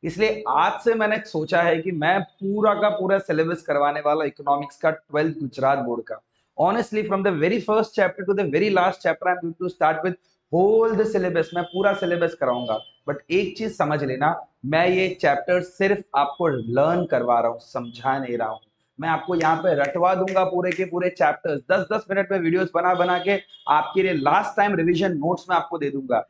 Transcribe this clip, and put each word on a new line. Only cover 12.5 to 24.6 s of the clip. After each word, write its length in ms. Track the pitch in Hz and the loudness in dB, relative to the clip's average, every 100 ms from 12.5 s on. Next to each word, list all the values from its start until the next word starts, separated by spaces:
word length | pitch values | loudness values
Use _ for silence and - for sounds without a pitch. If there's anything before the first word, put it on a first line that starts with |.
| 123 120 107 - _ - | -2 -2 -4 -6 _ -8
but 100 | 143 _ | -8 _
एक 280 | 175 202 - | -2 -2 -4
चीज 200 | 220 - | -8 -2
समझ 260 | 156 151 | -2 0
लेना, 420 | 139 131 147 170 - _ 135 | -2 0 0 -2 -8 _ -2
मैं 220 | 156 180 | 2 2
ये 200 | 185 185 185 | 2 0 0
चैप्टर 400 | 156 143 - 180 | 0 0 0 0
सिर्फ 420 | 180 - 196 202 - 135 | -2 -2 2 2 0 -2
आपको 320 | 143 - 170 | -2 0 -2
लर्न 560 | 135 113 123 151 175 | 0 -2 2 2 2
करवा 360 | 170 131 120 117 | 0 0 2 2
रहा 100 | 117 | 2
हूँ, 80 | 117 | -4
समझा 580 | - 131 120 117 127 135 | -10 -10 -10 -6 -2 -2
नहीं 200 | 127 120 | -4 -4
रहा 100 | 110 | -4
हूँ। 120 | 110 _ _ _ - | -6 _ _ _ -10
मैं 80 | 160 | -4
आपको 260 | 160 - | -2 -2
यहाँ 220 | 175 156 160 | 0 2 2
पे 180 | 185 | 2
रटवा 400 | 147 139 175 180 | 2 0 2 2
दूंगा 300 | 185 190 190 | 2 0 2
पूरे 280 | 185 180 180 | 2 0 -2
के 120 | 180 | -2
पूरे 240 | 180 175 180 | -4 -2 -4
चैप्टर्स, 500 | 180 156 156 170 143 - | 2 0 2 -4 -6 0
दस 140 | 190 185 | -2 0
दस 140 | 214 - | -6 -2
मिनट 220 | 196 190 | -4 0
में 60 | 196 | 0
वीडियोस 320 | 165 175 180 | 0 0 0
बना 200 | 170 180 | 0 0
बना 240 | 180 180 180 | 2 2 0
के 200 | 180 196 - - - | 0 -2 -4 -14 0
आपके 340 | 147 - 190 | 2 2 0
लिए 100 | 190 | 0
लास्ट 440 | 165 139 180 208 | 0 2 2 0
टाइम 180 | - | 0